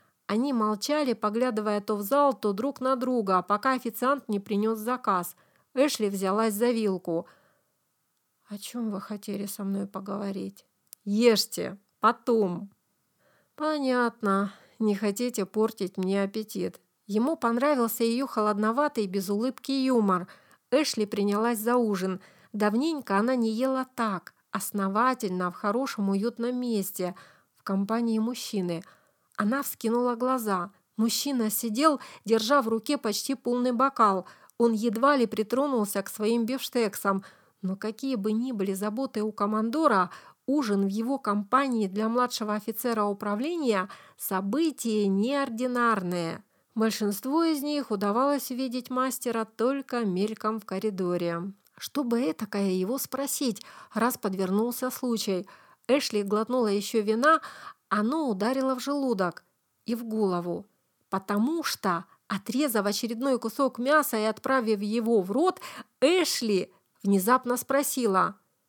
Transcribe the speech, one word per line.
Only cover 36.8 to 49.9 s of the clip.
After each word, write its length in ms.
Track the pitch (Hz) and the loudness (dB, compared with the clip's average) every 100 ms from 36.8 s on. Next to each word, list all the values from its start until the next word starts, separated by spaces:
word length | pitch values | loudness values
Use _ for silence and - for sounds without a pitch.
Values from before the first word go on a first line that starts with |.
| 214 - 202 196 - - _ _ | 0 0 0 0 -4 -20 _ _
Но 140 | 185 196 | -6 -6
какие 400 | 214 220 269 247 | -8 -6 -4 -2
бы 160 | 208 | 0
ни 200 | 220 262 | -2 -2
были 220 | 220 196 | -2 -2
заботы 480 | 190 214 220 269 220 | -2 -4 -4 -4 -4
у 80 | 214 | -4
командора, 800 | - 208 214 226 294 311 196 180 - - _ - | -2 0 0 0 2 4 4 2 -4 -20 _ -2
ужин 380 | 294 226 202 | 0 2 2
в 40 | 196 | 0
его 300 | 208 233 269 | 0 -2 -2
компании 680 | 220 208 202 254 277 233 196 | -2 -2 2 0 2 0 -2
для 220 | 196 220 | -2 0
младшего 460 | 240 247 - 214 | 0 0 -2 -4
офицера 500 | 208 226 220 247 220 | -4 -4 -4 -2 0
управления — 840 | 208 202 208 208 294 349 262 202 190 - - - | 0 -2 -4 -2 -2 0 2 2 0 -8 -20 -12
событие 920 | - 190 196 269 330 - 233 214 202 | -4 -2 0 0 0 0 -2 2 2
неординарное. 1400 | 196 233 285 269 220 254 247 240 214 175 175 165 - - _ _ | 2 2 0 -2 -2 -2 2 2 2 0 -2 -4 -6 -14 _ _
Большинство 680 | 220 220 208 208 202 262 311 | 0 0 0 -2 -2 -2 2
из 180 | 330 294 | 2 0
них 300 | 294 294 262 | -2 -2 -2
удавалось 580 | 208 202 226 277 285 - | -2 0 2 2 0 -2
увидеть 400 | 247 262 247 247 | -6 -4 -4 -4
мастера 540 | 254 262 - 247 226 | -2 -2 -2 -4 -4
только 600 | 220 - 240 277 - | -4 -2 0 0 -4